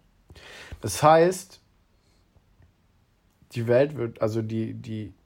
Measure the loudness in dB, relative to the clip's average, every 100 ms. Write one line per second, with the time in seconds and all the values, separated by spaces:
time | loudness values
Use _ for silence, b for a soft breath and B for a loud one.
0 | _ _ _ B B B B B -10 2
1 | 6 6 4 0 -10 -20 _ _ _ _
2 | _ _ _ _ _ _ _ _ _ _
3 | _ _ _ _ _ -6 2 2 2 -2
4 | -10 -4 -4 -4 -4 -6 -6 -10 -12 -10
5 | -12 -16